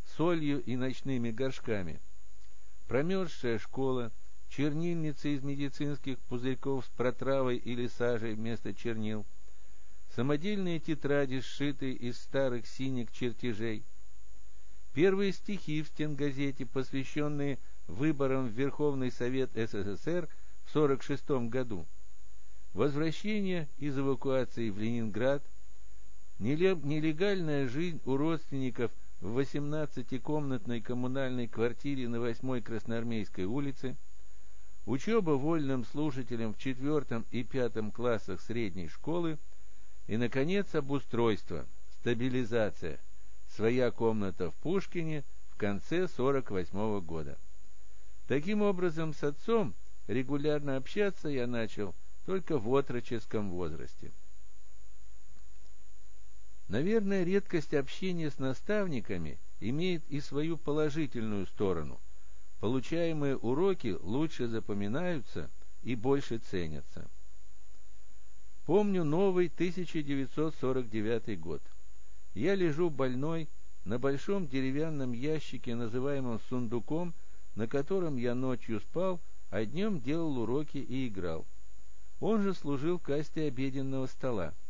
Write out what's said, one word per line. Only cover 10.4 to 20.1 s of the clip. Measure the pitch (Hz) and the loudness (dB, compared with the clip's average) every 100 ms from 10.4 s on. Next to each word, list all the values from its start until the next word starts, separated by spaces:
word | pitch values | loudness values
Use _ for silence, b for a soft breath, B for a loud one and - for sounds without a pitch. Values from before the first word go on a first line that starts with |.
| 185 208 185 165 | 0 0 2 0
тетради, | 160 147 139 143 139 131 | 0 0 2 2 2 0
сшитые | - - 143 139 135 | 0 0 0 0 0
из | 127 120 117 | 0 0 -2
старых | - 135 135 120 104 | 0 0 2 0 0
синих | - 135 127 113 | 0 0 0 0
чертежей, | - 123 110 123 104 113 107 - - - - - - b b b b - | 0 0 0 0 0 0 0 -2 -2 -2 -2 -2 -2 b b b b -2
первые | 131 190 190 196 | 2 4 4 2
стихи | 185 - - - 151 | 0 0 -2 0 0
в | 151 | 0
стенгазете, | - 151 139 143 135 143 139 | -2 -2 0 0 0 0 0
посвящённые | 131 135 131 135 131 151 147 147 143 127 b b - | -2 0 0 0 0 0 0 2 0 0 b b -2
выборам | 90 156 139 139 135 127 | 0 2 2 2 2 0
в | |
Верховный | 107 139 - 147 139 127 | 2 0 2 2 2 0
Совет | - 123 131 131 - | 0 0 0 0 0
С | 113 | 0
С | 107 98 95 | 0 0 0
С | |
Р | - | 0